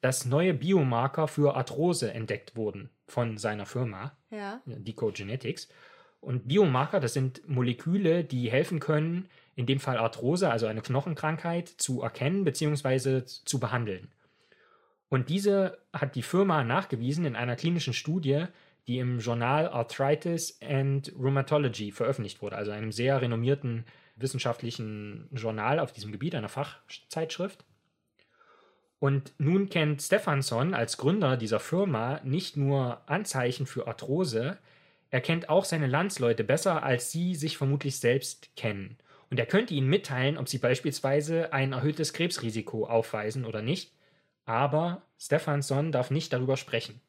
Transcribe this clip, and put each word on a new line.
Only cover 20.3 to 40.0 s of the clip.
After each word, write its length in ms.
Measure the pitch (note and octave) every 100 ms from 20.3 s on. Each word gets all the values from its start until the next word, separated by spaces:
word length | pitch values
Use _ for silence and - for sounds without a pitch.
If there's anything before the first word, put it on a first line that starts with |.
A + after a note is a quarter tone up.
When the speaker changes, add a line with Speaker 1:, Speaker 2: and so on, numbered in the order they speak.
| E3+ - -
Speaker 1:
and 520 | A#2+ C3+ C3+ C#3 C#3 -
Rheumatology 760 | C3 C#3 C3 D3+ C#3 G#2+ G#2
veröffentlicht 480 | G2+ A#2+ C3+ G#2 -
wurde, 160 | G#2 G#2
also 140 | G#2
einem 200 | G#2 A2
sehr 300 | G#2+ B2 C3+
renommierten 640 | B2 A2+ A#2+ C#3 B2+ A2+ A#2 - _ -
wissenschaftlichen 1080 | C3 B2+ B2 A#2 A#2 A2+ A2 G#2+ G#2 A2 -
Journal 480 | B2+ A2 A2 G#2+ D3+
auf 140 | C3+
diesem 180 | - G#2
Gebiet, 240 | G#2 D#3 E3
einer 140 | G#2
Fachzeitschrift. 1120 | - C#3+ - _ - _ - D#3+ - F#3+ - _ _ _ _ _ _ _ _ _ _ _ _ _ _
Und 320 | C#3 C#3 C#3 _
nun 320 | C#3+ F#3+ G3
kennt 320 | F3 D3+ C#3+
Stefansson 720 | - G3+ G3 C#3+ C3+ A#2 D3+
als 240 | E3 A2+ -
Gründer 400 | C3+ G3+ D3 B2+
dieser 240 | A2 G#2+
Firma 580 | - E3+ G3 A#2 A#2 D3+ C3
nicht 320 | D#3 F#3 D3
nur 420 | C#3 C#3 B2+ A#2 -
Anzeichen 560 | D#3 G#3+ C3+ B2 B2+ C3+
für 220 | - -
Arthrose, 680 | A2 - D3+ F3+ A2+ C3 G3 _ _ _ _ _
er 120 | B2+
kennt 260 | - E3 -
auch 160 | D#3+
seine 240 | F#3 E3 C#3
Landsleute 560 | C#3 G3 - A#2+ A2+
besser, 400 | G#2+ D3 - D#3+
als 300 | C3+ A#2+ -
sie 200 | D#3+ F3
sich 240 | E3+ D#3 -
vermutlich 400 | C3+ C#3+ C#3 C3
selbst 560 | A#2 C3 - - - -
kennen. 400 | A2+ G2 F#2+ - _ - _
Und 100 | B2+
er 60 | A#2
könnte 280 | F#3+ A#3
ihnen 140 | D3 C3
mitteilen, 500 | G3